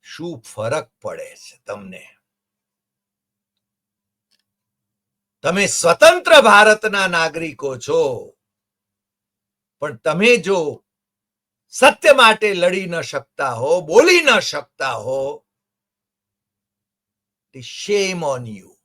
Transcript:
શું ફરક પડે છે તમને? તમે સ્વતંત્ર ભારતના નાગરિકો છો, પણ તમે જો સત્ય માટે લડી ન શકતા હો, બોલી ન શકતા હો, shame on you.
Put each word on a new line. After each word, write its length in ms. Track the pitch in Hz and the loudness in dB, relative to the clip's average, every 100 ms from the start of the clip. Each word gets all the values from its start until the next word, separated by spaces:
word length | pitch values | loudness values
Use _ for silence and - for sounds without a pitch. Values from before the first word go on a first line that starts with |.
શું 400 | _ - 170 143 | _ -16 -14 -14
ફરક 500 | - - 113 - - _ | -18 -10 -6 -6 -8 _
પડે 340 | 104 82 85 - | -16 -14 -18 -20
છે 280 | - _ - | -20 _ -16
તમને? 520 | 104 95 90 - _ _ _ _ _ _ _ _ _ _ _ _ _ _ _ _ _ _ _ _ _ _ _ _ _ _ _ _ _ _ _ _ _ | -16 -16 -20 -20 _ _ _ _ _ _ _ _ _ _ _ _ _ _ _ _ _ _ _ _ _ _ _ _ _ _ _ _ _ _ _ _ _
તમે 260 | 147 185 190 | -4 -2 -2
સ્વતંત્ર 760 | - 170 170 320 349 349 311 | -2 -2 6 6 4 4 6
ભારતના 680 | 226 202 214 214 214 202 190 | 8 6 6 4 0 -2 -2
નાગરિકો 720 | 170 160 156 165 135 139 127 | -2 -2 -4 -10 -8 -10 -8
છો, 560 | 131 165 147 117 - _ _ _ _ _ _ _ _ _ _ _ _ _ _ _ | -4 -2 -2 -4 -12 _ _ _ _ _ _ _ _ _ _ _ _ _ _ _
પણ 160 | 147 123 | -12 -6
તમે 420 | 160 160 226 240 | -6 0 2 2
જો 480 | 170 190 151 113 _ _ _ _ _ _ _ _ _ | 0 -2 -4 -10 _ _ _ _ _ _ _ _ _
સત્ય 400 | - 269 - 320 | 2 2 4 2
માટે 420 | 269 233 214 214 | 4 4 4 -2
લડી 320 | 185 175 190 185 | 0 -2 -2 -6
ન 160 | 170 | -8
શકતા 500 | 131 143 - - 139 | -8 -10 -12 -8 -6
હો, 300 | 117 135 175 | -4 -2 -2
બોલી 400 | 156 190 330 349 | 2 4 6 4
ન 180 | 302 220 | 4 0
શકતા 520 | - 147 - _ 135 | 0 -10 -12 _ -8
હો, 540 | 113 107 135 135 151 _ _ _ _ _ _ _ _ _ _ _ _ _ _ _ _ _ _ _ _ _ 131 | -6 -6 -6 -6 -10 _ _ _ _ _ _ _ _ _ _ _ _ _ _ _ _ _ _ _ _ _ -20
shame 680 | 120 - - 202 196 180 | -20 -16 -4 -4 -2 -6
on 220 | 156 131 | -6 -6
you. 260 | 117 104 95 _ | -10 -16 -20 _